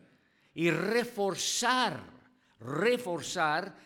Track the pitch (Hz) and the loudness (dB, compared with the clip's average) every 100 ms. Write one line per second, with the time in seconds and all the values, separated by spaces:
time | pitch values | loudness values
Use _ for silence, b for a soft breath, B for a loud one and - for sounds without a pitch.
0 | b b b b b - 170 165 190 226 | b b b b b 0 0 2 2 0
1 | 240 - 202 175 - - 240 254 233 135 | 0 -2 -2 -2 -2 0 2 2 2 -2
2 | - - _ b b b 113 143 214 247 | -10 -20 _ b b b -6 0 2 2
3 | 190 170 - 185 160 156 180 B | 0 -4 -4 0 2 2 -2 B